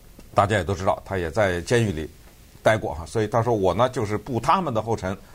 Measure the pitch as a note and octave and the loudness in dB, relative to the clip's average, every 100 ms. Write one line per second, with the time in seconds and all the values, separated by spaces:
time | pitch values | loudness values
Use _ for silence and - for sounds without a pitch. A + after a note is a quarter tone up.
0 | - - - - G2+ G#2 E2 F2+ F#2+ - | -20 -20 -4 0 2 2 0 -2 0 -2
1 | - F#2+ E2+ D#2 G2 F2 E2 B2 A2 D#2 | -2 -4 -2 0 0 0 0 2 2 -2
2 | D#2 - - - - - A#2 A2 - D2+ | -6 -12 -20 -20 -20 0 2 2 0 -8
3 | E2 A2+ G#2 A#2+ A#2 A2 F#2 F2 B2+ B2+ | -6 -2 0 0 2 2 2 2 0 0
4 | G#2 G#2 C#3 A#2 D3+ F3+ E3 A2 A2 G#2+ | -4 -4 -4 -2 2 2 2 -2 -2 -4
5 | F#2 G2+ - | -4 -8 -12